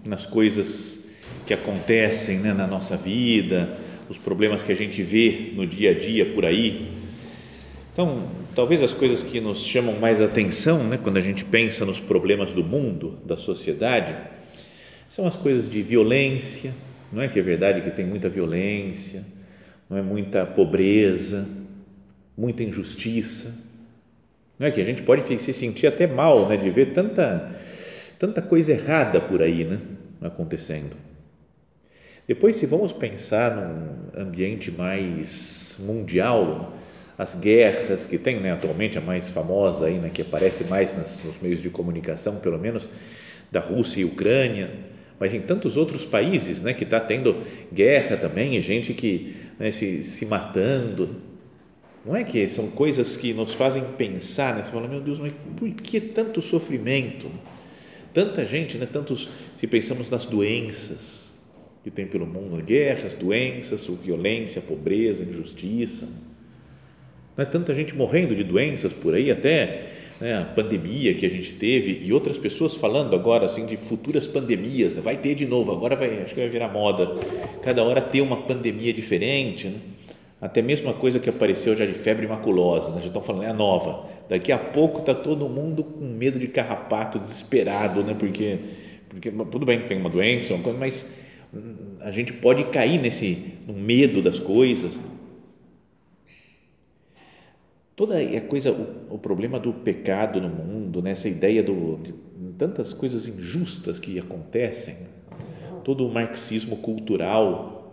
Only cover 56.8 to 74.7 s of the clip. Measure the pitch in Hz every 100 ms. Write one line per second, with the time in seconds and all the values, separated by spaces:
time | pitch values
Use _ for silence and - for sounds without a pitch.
56.8 | 110 135 120 92 - 82 - - - -
57.8 | - - - - 202 185 110 139 165 113
58.8 | 120 147 139 127 - - - - 113 117
59.8 | 104 127 117 120 - 110 101 117 117 104
60.8 | - - - - - - - - - _
61.8 | - 95 98 92 82 87 98 82 80 123
62.8 | 143 123 95 - 90 110 127 123 - 104
63.8 | - 90 92 82 95 113 110 - - 76
64.8 | 78 98 113 95 87 85 80 - 90 117
65.8 | 117 - - - - - - - - -
66.8 | - - - - - - 139 165 175 139
67.8 | 151 135 120 151 175 101 95 90 147 143
68.8 | 95 - - 85 139 117 135 160 95 -
69.8 | - - - - 117 107 85 - 107 104
70.8 | 82 123 123 87 92 92 90 - 104 131
71.8 | 98 90 90 117 143 143 - - 160 -
72.8 | 110 123 135 92 101 117 95 - 110 110
73.8 | - 113 - 147 - 147 123 104 107